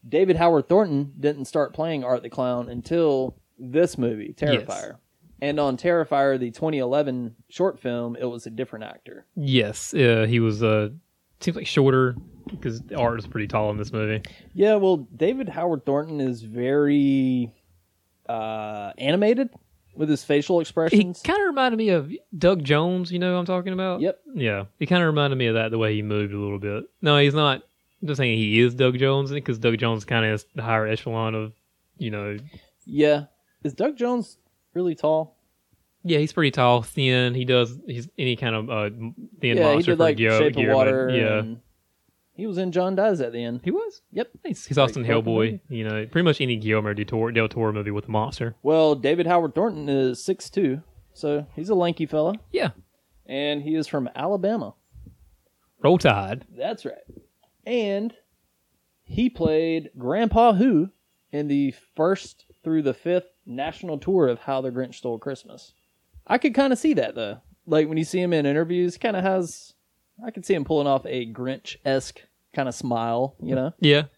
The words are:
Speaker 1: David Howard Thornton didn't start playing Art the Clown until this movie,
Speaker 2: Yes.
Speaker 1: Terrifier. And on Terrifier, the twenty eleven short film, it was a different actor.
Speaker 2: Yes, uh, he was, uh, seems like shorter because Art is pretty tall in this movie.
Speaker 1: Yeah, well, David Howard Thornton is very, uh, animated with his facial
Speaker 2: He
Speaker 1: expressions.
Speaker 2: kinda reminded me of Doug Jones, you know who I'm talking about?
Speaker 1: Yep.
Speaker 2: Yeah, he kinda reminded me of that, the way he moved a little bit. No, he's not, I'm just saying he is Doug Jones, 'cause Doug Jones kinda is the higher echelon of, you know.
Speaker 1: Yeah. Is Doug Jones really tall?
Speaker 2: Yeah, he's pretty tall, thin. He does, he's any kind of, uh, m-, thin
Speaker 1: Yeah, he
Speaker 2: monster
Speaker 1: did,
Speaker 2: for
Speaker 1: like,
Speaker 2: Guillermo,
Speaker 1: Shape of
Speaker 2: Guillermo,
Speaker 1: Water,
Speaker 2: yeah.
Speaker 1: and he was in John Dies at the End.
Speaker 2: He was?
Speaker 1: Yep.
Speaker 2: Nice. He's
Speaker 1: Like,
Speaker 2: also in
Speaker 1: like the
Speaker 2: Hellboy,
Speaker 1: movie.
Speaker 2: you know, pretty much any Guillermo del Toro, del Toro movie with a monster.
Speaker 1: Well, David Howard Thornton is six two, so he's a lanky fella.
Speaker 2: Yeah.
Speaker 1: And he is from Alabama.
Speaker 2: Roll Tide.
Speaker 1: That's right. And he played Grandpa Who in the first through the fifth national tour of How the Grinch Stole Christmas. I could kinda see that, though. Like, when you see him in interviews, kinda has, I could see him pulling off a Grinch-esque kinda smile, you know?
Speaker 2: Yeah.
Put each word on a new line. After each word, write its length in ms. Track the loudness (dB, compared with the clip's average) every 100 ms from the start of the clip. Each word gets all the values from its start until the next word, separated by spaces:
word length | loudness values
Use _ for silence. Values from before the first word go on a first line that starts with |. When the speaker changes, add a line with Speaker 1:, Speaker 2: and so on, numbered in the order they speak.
| 0
Speaker 1:
David 280 | 2 4 4
Howard 320 | 4 4 4
Thornton 420 | 2 4 0 -2 -2
didn't 260 | -2 -2 -4
start 280 | -2 -2
playing 300 | -4 -4 -4 -2
Art 160 | -2
the 80 | -4
Clown 400 | -4 -4 -4 -6
until 680 | -12 -4 0 2 2 -2 -8 _ _
this 400 | -4 0 0 0
movie, 380 | -4 -4 -10 -4
Speaker 2:
Yes. 100 | 0 0 -2
Speaker 1:
Terrifier. 320 | -10 -10 -14 _ _ _ -8
And 180 | -4 0
on 160 | 0 0
Terrifier, 640 | 0 0 2 2 2 2
the 120 | -2
twenty 260 | -4 -4 -2
eleven 580 | 0 0 0 -2 -8 -12 _
short 300 | -2 -2 0
film, 360 | -6 -4 -4 -6
it 100 | -6
was 200 | -6 -12
a 40 |
different 360 | -8 -8 -8 -14
actor. 400 | -16 -20 -20 _ -6
Speaker 2:
Yes, 580 | 2 2 2 -4 -6
uh, 320 | 2 4 6 4
he 100 | 2
was, 240 | 2 2
uh, 260 | 2 2 0 -6 _ _ _ _
seems 160 | -6 -4
like 100 | -2
shorter 480 | 2 4 4 2 -2 -12 -20 -16
because 320 | -10 -8 -8 -8 -2
Art 240 | 0 -2
is 80 | -6
pretty 200 | -6 -4
tall 220 | -2 -2
in 60 | -4
this 140 | -6
movie. 300 | -4 -2 -4 -8 -20 -16
Speaker 1:
Yeah, 220 | 2 4 4
well, 220 | 4 0
David 520 | -2 -2 -2 0 -6
Howard 360 | -4 -2 -2 -2
Thornton 360 | -2 -2 -4
is 200 | -4 -4
very, 1080 | -10 -6 0 2 4 4 4 2 2 0 -4 _ _ _ _ _ _ _ -8
uh, 640 | -6 -6 -6 -8 -10 -12 -4
animated 520 | 0 2 2 2 -2 -6 _ _ _ -6
with 140 | -2
his 140 | -2
facial 340 | 2 0 2 0
Speaker 2:
He 20 |
Speaker 1:
expressions. 600 | 0 -2 4 4 4 -2
Speaker 2:
kinda 200 | -2 0
reminded 340 | 0 0 0 0
me 120 | 2
of 220 | 0 0 -12 _ 0
Doug 260 | 2 2
Jones, 480 | 2 2 2 -2 -4
you 80 | -2
know 140 | -2
who 40 | -2
I'm 60 | -2
talking 280 | -4 -4
about? 260 | -4 -4 -2
Speaker 1:
Yep. 180 | -2 -4 -10 -4
Speaker 2:
Yeah, 300 | -2 -2 -6 _
he 60 | 0
kinda 200 | 2 4
reminded 300 | 2 0 2
me 100 | 0
of 80 | 0
that, 140 | 0
the 60 | 0
way 180 | 0 0
he 60 |
moved 320 | -2 -2 -2
a 40 | -4
little 200 | -6 -6
bit. 260 | -6 -8 -10 _
No, 160 | 2 4
he's 160 | 4
not, 280 | 4 0 0 _ _ _ _
I'm 60 | -6
just 100 | -2
saying 180 | 0 0
he 220 | 2 4
is 140 | 4
Doug 240 | 4 0 2
Jones, 340 | 2 0 -2 -6
'cause 140 | -4 -2
Doug 180 | 0 0
Jones 280 | 0 -2 -2
kinda 240 | 0 2
is 160 | -2 -6 -10
the 80 |
higher 240 | -2 -2 0
echelon 480 | -4 -4 -4 -4 -4
of, 180 | -8 -12 _ _ _ _
you 120 | -8
know. 260 | -6 -8 -10 -14 -20 _ _ -8
Speaker 1:
Yeah. 400 | 2 4 4 -2 _ _ _
Is 100 | -10
Doug 240 | -2 -4 -2
Jones 400 | -2 -2 -6 -14 _ _ _
really 220 | -4 -4 0
tall? 380 | 0 0 -2 _ _ _ _ _ _ _
Speaker 2:
Yeah, 160 | 0 0
he's 140 | 0
pretty 180 | 0 0
tall, 320 | 4 4 4
thin. 500 | 2 0 2 2 2
He 120 | -2 2
does, 340 | 2 2 -4 -10
he's 200 | -10 -10 -6
any 160 | -4 -2
kind 180 | -2
of, 160 | -4 -4
uh, 120 | -4
m-, 320 | -4 -6 -12 -12 -20 -4
thin 160 | 0 4
Speaker 1:
Yeah, 120 | 4
he 40 | 4
Speaker 2:
monster 160 | 2
Speaker 1:
did, 40 | 4
Speaker 2:
for 60 |
Speaker 1:
like, 140 | 4 4
Speaker 2:
Guillermo, 220 | 4 4
Speaker 1:
Shape 120 | 4
of 40 | 2
Speaker 2:
Guillermo, 180 | 2 4
Speaker 1:
Water, 320 | 4 2 0
Speaker 2:
yeah. 300 | 2 2 0
Speaker 1:
and 200 | -2 -10 _ _ _ _ _ _ _
he 120 | -10 -6
was 140 | -4
in 120 | -2
John 220 | 0 0 2
Dies 260 | 2 2
at 100 | -2
the 120 | -4
End. 180 | -6 -4
Speaker 2:
He 80 | -4
was? 320 | -4 -4 -12 _
Speaker 1:
Yep. 180 | -8 -8 -10 -10
Speaker 2:
Nice. 200 | -10 -2
He's 100 | 2
Speaker 1:
Like, 120 | 2
Speaker 2:
also 100 | 0
in 80 | 0
Speaker 1:
like 160 | 0
the 80 | 2
Speaker 2:
Hellboy, 200 | 0 0
Speaker 1:
movie. 80 | -2 _
Speaker 2:
you 140 | -8
know, 220 | -4 -6 -2
pretty 200 | 0 2
much 160 | 2
any 160 | 0 -2
Guillermo 360 | 0 0 0
del 120 | -4 -4
Toro, 260 | -2 0
del 160 | 2 0
Toro 240 | 0 -2
movie 160 | -2 -4
with 180 | -6 -2
a 40 |
monster. 440 | -2 -2 -4 -8 -4
Speaker 1:
Well, 320 | 2 4 4
David 320 | 4 2 0 2
Howard 300 | 2 2 0
Thornton 340 | -2 -2 -2
is 340 | 0 0 -2
six 280 | -4 -6 -4
two, 320 | -2 0 -2 -8 -20 _
so 340 | -8 -4 -4 -6 -12
he's 140 | -2
a 60 | 0
lanky 300 | 2 -2 -2
fella. 300 | 0 0 -2 -6
Speaker 2:
Yeah. 200 | -4 -4 -6 _ _ _ _ _
Speaker 1:
And 380 | -6 -4 -4
he 100 | -4
is 140 | -4 -2
from 200 | -4 -6
Alabama. 600 | -6 -4 -2 -2 -2 -6 -14 _ -20 -20 _ _ _ _ _ _ _
Speaker 2:
Roll 160 | 4 6
Tide. 480 | 6 4 -2 -8 -12 -8
Speaker 1:
That's 300 | -6 -6 -10
right. 160 | -14 _ -20 _ _ _ _ -4
And 480 | -2 0 -2 -4 -10 _ _ _ _ _ _ _ _
he 240 | -8 0 0
played 600 | 2 2 2 2 -2 -6 -8
Grandpa 560 | -4 0 2 6 6
Who 360 | 6 4 4 2 _ _ _ _
in 160 | -6 -2
the 260 | 0 0 -4 _ -2
first 500 | 0 0 -6 -20 _ _
through 200 | -2 0
the 100 | 0
fifth 380 | -2 -2 -2 -2 _ -14
national 520 | -8 -8 -8 -10 -8
tour 280 | 0 2 2
of 120 | 0
How 220 | -4 -4
the 100 | -4
Grinch 240 | -6 -8 -8
Stole 240 | -8 -8
Christmas. 540 | -8 -12 -16 -20 -20 _ _ _ _ -20 _
I 120 | 0
could 160 | 0 2
kinda 200 | 2 2
see 180 | 2 2
that, 180 | 0
though. 240 | -4 -8 -10 _ _ 0
Like, 200 | 2 2
when 100 | 0
you 40 |
see 160 | -2 -2
him 140 | 0
in 140 | 2 2
interviews, 500 | 0 0 0 -2 -2
kinda 240 | -2 0
has, 520 | 0 0 -2 -8 -20 _ _ _ _ _
I 80 | -14
could 120 | -12 -2
see 100 | -2
him 80 | 0
pulling 220 | 0 2
off 180 | 0 -2
a 260 | -6 -6
Grinch-esque 920 | -8 -8 -8 -12 -8 -2 -2 -2 -18 _ _ _ -6
kinda 160 | -6
smile, 640 | -6 -4 -2 -2 -2 -4 _
you 140 | -4
know? 200 | -4 -4 2
Speaker 2:
Yeah. 260 | 4 4 2